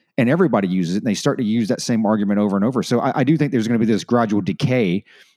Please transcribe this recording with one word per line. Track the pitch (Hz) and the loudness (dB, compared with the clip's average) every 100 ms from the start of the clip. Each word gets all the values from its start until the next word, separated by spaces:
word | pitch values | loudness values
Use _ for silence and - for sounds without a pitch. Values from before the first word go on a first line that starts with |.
| _ - | _ -2
And | 120 | 0
everybody | 165 160 110 95 | 2 2 2 0
uses | 92 85 98 | 0 -2 -2
it, | |
and | 120 | -2
they | |
start | 95 143 135 | -2 -2 -2
to | |
use | 107 117 104 | -2 0 0
that | - | -2
same | - 113 107 | -2 0 2
argument | 107 101 101 | 0 0 0
over | 104 98 | 0 0
and | 110 | 0
over. | 127 | -2
So | - 120 | -2 0
I, | 135 151 | 0 0
I | |
do | 131 160 | 0 2
think | 143 | 0
there's | 117 110 | 0 0
gonna | 117 | 0
be | 110 | 2
this | 101 | 0
gradual | - 120 110 104 | 0 0 2 0
decay, | 95 85 - 127 95 95 - - - | -2 -2 0 0 0 -2 -6 -20 -20